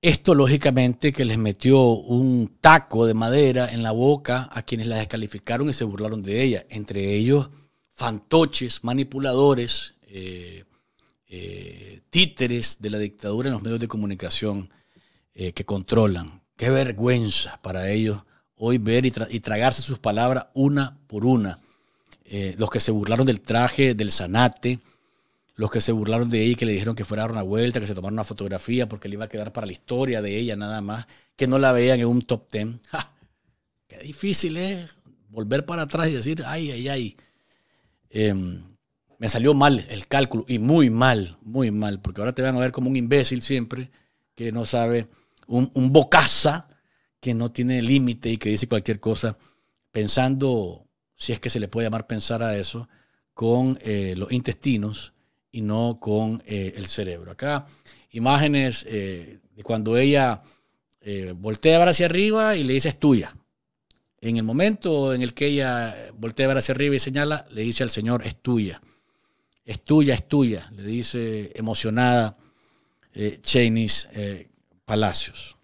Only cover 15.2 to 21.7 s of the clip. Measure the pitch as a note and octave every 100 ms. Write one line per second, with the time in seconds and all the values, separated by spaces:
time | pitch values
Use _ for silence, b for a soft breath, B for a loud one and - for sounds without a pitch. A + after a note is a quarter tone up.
15.2 | _ - F#2 - G2 G2+ F#2 A#2 G#2+ F2
16.2 | E2 F2 _ _ A#2 C3+ C3 G#2 A#2+ B2
17.2 | A2 - - - - F#2 F#2+ G#2+ A2 G#2
18.2 | - _ _ _ A2+ B2 G#2+ A#2 B2+ A2+
19.2 | A2 A2+ - G#2+ B2 C3 C#3 B2+ A2 G#2
20.2 | B2 B2+ - C3+ C#3 C#3+ C3 - _ G#2
21.2 | A#2 B2+ G2+ E2+ b